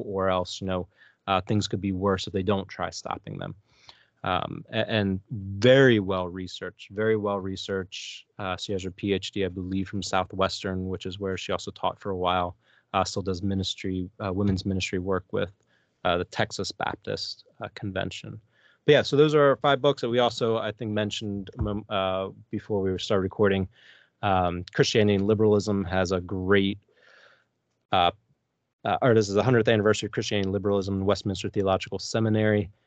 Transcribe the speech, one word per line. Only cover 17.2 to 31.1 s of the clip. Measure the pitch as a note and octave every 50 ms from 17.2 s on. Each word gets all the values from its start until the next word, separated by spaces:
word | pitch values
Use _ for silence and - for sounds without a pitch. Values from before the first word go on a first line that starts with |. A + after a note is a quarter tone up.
| - - - - - _ _ -
uh, | A2+ G#2 -
Convention. | - - G2+ F#2 F#2+ F#2+ F#2 - - - - - A2 - _ _ _ _ _ _ _ _
But | - D3
yeah, | C3 G#2+
so | - C#3+
those | C3+ D3+ D#3 D3
are | D3+ C#3+
our | C#3 C3
five | - - C#3+ C#3 C3 B2+
books | C#3+ C3 - -
that | A#2
we | A#2 B2
also, | A#2+ A#2 A#2 - B2+ A2+ A2+ A2+
I | G#2+ G#2+
think, | G#2 - B2 G#2+ G#2+
mentioned, | G#2+ G#2+ G#2 - - A#2 G#2 G2 G2+ F#2+ - - -
um, | A2 G#2 G2+ G#2 G#2+ -
uh, | G#2+ G2 F#2+ F#2+ F#2 F#2+ G2 F#2+ E2+ G#2+ G#2+ _
before | - A#2+ - - G#2+ G2+
we | F#2+ F#2+ F#2 F2
started | - - A2 G2 F#2
recording. | F#2+ - - G#2+ G2+ G2 G2 F#2+ - _ _ - - - - _ _ _ _ -
Um, | G#2 F#2+ F#2 F2+ F2 F2 F2 F2 - -
Christianity | - C#3 - - A#2 G#2 G#2 G2+
and | G2 G2
Liberalism | G#2 A2 G2+ A2 G#2+ G#2 G#2 F#2 G#2+ G2+ G2 F#2+
has | F2 F#2 F#2+ F#2 F2 F#2+
a | F2+
great, | F2 F2+ G2 F#2 F#2 F#2 G2+ G2+ G2 G2 G2+ G2+ _ _ _ _ _ _ _ - - _ _ _ _ _ _ _ _ _ _ _ _ _ -
uh, | F#2 F2 F2 - - _ _ _ _ _ _ _ _ _ _ _ _ -
uh, | A2+ F#2+ - -
or | B2+ A2+
this | A2 G#2+ G2
is | G2
the | G#2 F#2+
hundredth | C3 B2 A#2 A2 A#2+
anniversary | A2+ G#2+ G2+ G#2+ G#2 - -
of | G#2+ -
Christianity | - A2 - A2 G2+ G2
and | F#2+ F#2+
Liberalism, | G2+ F#2+ G2+ G2+ G2+ F#2 G2 G2 F#2+ F#2+
Westminster | G2